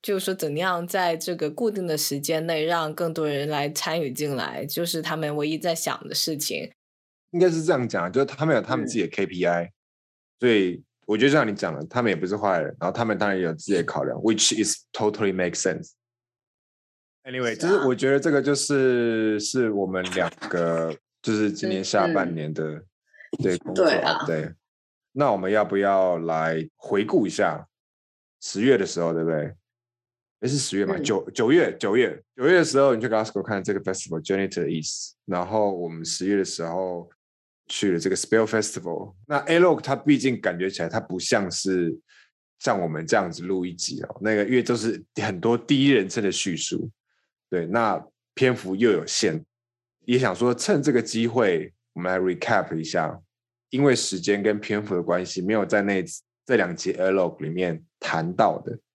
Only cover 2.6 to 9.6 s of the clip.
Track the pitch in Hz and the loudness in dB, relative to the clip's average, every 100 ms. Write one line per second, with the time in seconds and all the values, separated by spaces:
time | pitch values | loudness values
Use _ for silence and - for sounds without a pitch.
2.6 | 156 170 156 156 170 160 151 143 147 151 | 0 0 -2 -4 -4 -2 -2 -2 -2 -2
3.6 | 143 143 - 160 147 123 147 131 82 62 | -4 -4 -4 -2 -4 -4 -4 -4 -6 -6
4.6 | 135 - 170 170 156 160 151 147 151 156 | -8 -4 -4 -4 -4 -4 -2 -2 -2 -2
5.6 | 180 165 - - - 151 - 147 - 80 | -4 -4 -4 -6 -6 -4 -4 -4 -4 -6
6.6 | - _ _ _ _ _ _ 175 180 165 | -8 _ _ _ _ _ _ 2 4 4
7.6 | 160 151 120 98 87 107 139 - 160 131 | 0 0 0 -2 -2 0 0 0 2 2
8.6 | 104 123 - 117 - - 95 90 87 87 | 2 -4 -2 -2 -2 -2 -4 0 0 0